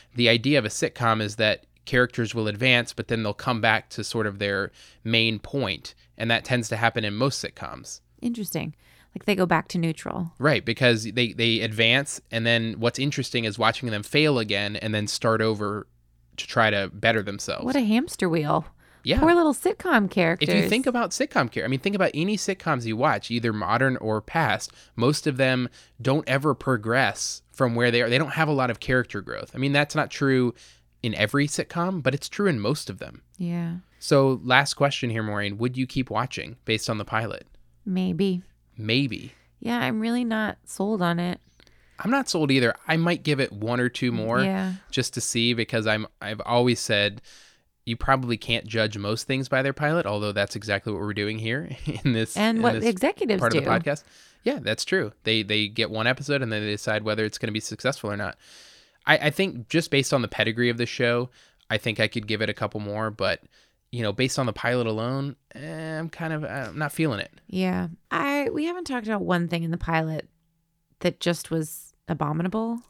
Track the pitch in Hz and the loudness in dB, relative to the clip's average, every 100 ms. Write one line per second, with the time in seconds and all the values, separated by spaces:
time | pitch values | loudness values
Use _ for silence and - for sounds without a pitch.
0 | - 120 117 117 131 147 107 - 139 - | -10 2 6 6 4 2 2 -2 -4 0
1 | 117 110 104 107 110 - _ _ - 127 | 2 2 0 2 2 2 _ _ 0 2
2 | 123 - 113 117 107 104 131 120 120 - | 2 0 -2 -2 -2 2 4 4 2 -6
3 | - 113 104 - - 113 110 107 - - | -4 -2 -2 -4 -2 2 2 2 -2 -10
4 | 104 117 107 101 101 98 98 _ - _ | -6 -2 -2 -2 -2 -2 -4 _ -20 _
5 | 113 113 113 107 - 143 104 82 - - | 0 2 2 0 -4 -4 -2 -4 -10 -20
6 | _ - 113 113 - 123 110 110 113 117 | _ -6 0 0 0 -2 -2 0 0 0
7 | 107 104 139 - - - 64 64 - - | -4 0 -2 -2 -8 -10 -14 -12 -16 -18
8 | _ - 240 233 196 156 156 - _ _ | _ -8 -6 -6 -6 -6 -8 -12 _ _
9 | _ - - 190 180 165 - 175 165 156 | _ -6 0 2 4 2 0 -2 -2 -2
10 | - - 165 - 143 117 117 113 123 113 | -6 -6 -8 0 2 2 0 2 4 4
11 | 110 117 120 117 117 113 113 110 113 131 | 0 -2 0 2 2 2 0 4 4 4
12 | 143 - - 113 117 117 113 107 117 - | 2 -8 -6 -2 2 2 2 0 -2 0
13 | 139 143 123 123 113 107 110 - 123 104 | -2 -2 -2 -2 -2 2 2 2 -4 -4
14 | - 147 151 127 107 101 104 107 110 107 | 0 4 4 2 0 0 -2 -4 -2 0
15 | 107 - 117 110 110 104 104 104 - _ | -2 0 0 2 2 0 -2 -6 -10 _
16 | _ _ _ - - 123 110 101 98 101 | _ _ _ -14 -2 2 4 4 -2 0
17 | 113 110 101 101 - - 247 277 214 226 | 2 2 -2 -8 -6 -4 0 0 2 2
18 | 339 - 185 160 147 156 - - _ _ | 0 -2 0 0 2 0 -2 -16 _ _
19 | - 220 311 349 311 254 370 - 370 247 | 0 4 6 6 4 2 -2 -2 2 2
20 | 196 - 165 170 - 202 185 220 262 240 | 2 2 2 2 2 2 4 2 2 0
21 | 196 - 302 202 123 - 113 131 196 202 | -2 -2 0 0 0 -2 -2 0 0 2
22 | 175 147 185 214 - 190 170 135 113 110 | 0 0 -2 -2 -2 -2 -2 -2 -2 0
23 | 143 104 - 117 117 107 90 117 135 127 | 2 0 -2 0 0 0 0 2 2 2
24 | 110 107 - 165 135 95 - - - - | -2 -2 -2 0 2 0 -4 -16 -12 0
25 | 120 151 156 131 131 127 123 - - - | 2 2 -2 0 2 2 -2 -8 -20 -4
26 | 117 147 123 135 147 127 135 120 110 123 | 0 0 2 0 2 0 0 0 2 2
27 | 110 - - - _ - 127 120 123 117 | 2 0 -8 -8 _ 0 0 4 4 4
28 | 117 127 147 156 156 139 123 107 - 127 | 4 2 0 0 2 2 0 -2 0 0
29 | 117 101 90 57 - 127 139 143 147 151 | 0 -6 -8 -10 -8 -4 0 2 2 0
30 | 135 - 139 131 123 - - _ _ - | -2 0 4 4 2 -2 -20 _ _ -6
31 | 117 98 107 143 147 - 147 170 180 185 | -2 2 2 2 0 -2 -4 -2 -2 0
32 | 131 139 - - 202 120 104 151 - 95 | 0 -2 -6 -2 0 2 0 -2 -6 -10
33 | 60 55 _ - 170 175 170 180 - - | -12 -16 _ -8 -6 -4 -6 -8 -14 -8
34 | - 143 135 127 123 127 139 - 143 - | 4 4 6 2 4 4 4 0 0 0
35 | 123 110 107 104 101 101 123 127 127 135 | -4 -2 -2 -2 -2 -2 -4 -2 -4 -2
36 | 127 107 123 - 71 117 - 110 - 107 | -2 -2 -4 -6 -10 -8 -2 -2 0 -4
37 | 101 110 113 - - - _ _ 208 185 | -2 -4 -4 -8 -14 -20 _ _ -4 -2
38 | 185 170 196 180 - _ _ - 107 123 | 0 0 0 0 -6 _ _ -8 0 0
39 | 139 104 117 - _ - 233 240 - 220 | 0 -6 -14 -20 _ -10 -4 -2 -2 -2
40 | 226 247 233 220 208 - - - 202 220 | -2 -2 -2 -2 -4 -8 -12 -4 -2 0
41 | 175 170 175 - _ _ - - _ - | 0 0 -2 -6 _ _ -20 -20 _ -6
42 | 202 269 254 170 147 135 117 - - 160 | 0 0 0 0 2 4 2 0 0 2
43 | 170 175 151 139 131 104 110 123 123 - | 2 2 0 0 0 -2 -2 0 0 0
44 | 123 117 110 120 190 190 185 185 - 131 | -2 0 0 2 2 0 -2 -6 -6 -4
45 | 123 123 - 117 117 117 110 117 110 107 | -2 -4 -2 0 2 2 0 0 0 0
46 | 107 - 101 107 - 120 123 117 - 104 | -2 -10 -10 -6 0 4 4 2 2 2
47 | 101 104 - - - _ _ _ - 113 | 2 -2 -18 -20 -20 _ _ _ -8 -2
48 | - 135 120 117 - 117 110 110 107 104 | 2 2 2 -2 0 -2 0 0 0 -2
49 | 101 110 - 135 131 131 135 135 151 170 | -4 -4 -2 -4 0 0 0 0 0 0
50 | 101 104 104 101 101 110 107 98 113 95 | 0 -2 0 0 -2 -4 -2 -2 -2 -4
51 | 104 104 104 110 110 131 175 127 - - | -4 -2 -4 -4 -4 -4 -6 -8 -8 -2
52 | 143 113 113 - 220 226 233 110 226 185 | 0 0 0 0 0 2 2 2 0 0
53 | 294 - 311 190 - 139 - - 160 151 | 0 0 -2 2 2 2 2 0 0 -6
54 | - - - _ - 277 110 110 - 190 | -8 -20 -20 _ -4 -2 -2 -4 0 0
55 | 107 - 110 110 104 107 104 113 107 110 | -2 -4 0 0 2 0 0 -2 -2 0
56 | 117 131 143 139 120 107 107 104 - 107 | 0 0 -2 -2 0 -2 -2 -2 -2 -2
57 | 107 107 107 - 110 107 - 113 123 - | 0 0 -2 -2 -4 -4 -6 -4 -4 -2
58 | 104 101 95 - - - - - _ _ | -6 -4 -6 -10 -20 -20 -20 -20 _ _
59 | - 156 151 147 190 123 110 165 - 139 | 2 4 4 0 -2 -4 -2 -2 2 0
60 | 131 135 113 - 123 113 120 117 120 - | 2 0 0 0 0 2 0 0 -4 0
61 | 120 120 127 _ _ _ - 110 123 104 | 0 0 -2 _ _ _ -4 -2 -2 0
62 | 110 120 107 107 107 - 107 110 104 104 | 0 -2 -4 -2 -2 -2 -6 -6 -6 -4
63 | 110 107 92 85 _ _ _ _ - 120 | -6 -2 -2 -2 _ _ _ _ -12 -4
64 | 107 104 127 - 123 - 120 123 113 110 | -4 0 0 0 -2 -2 -2 0 0 -2
65 | 120 135 139 - _ 113 151 160 160 156 | -2 -4 -6 -10 _ -16 -12 -10 -8 -8
66 | 160 - 165 156 156 131 113 82 151 - | -8 -8 -6 -4 -6 -8 -8 -6 -6 0
67 | 160 101 - _ - 185 185 180 170 170 | 0 0 -6 _ -8 -2 0 0 -4 -8
68 | - - 277 285 277 302 320 359 320 254 | -6 -2 0 0 -2 -2 -4 -6 -6 -6
69 | 214 202 175 175 170 170 165 170 - 160 | -4 -4 2 2 2 -2 -2 -4 0 0
70 | 160 156 - _ _ _ _ _ _ - | 0 -4 -8 _ _ _ _ _ _ -2
71 | 175 - 175 165 - 165 156 - - _ | -2 0 -2 -2 -2 -4 -4 -10 -18 _
72 | - 160 147 156 180 220 226 233 | -6 -4 -2 -2 -2 -2 -4 -6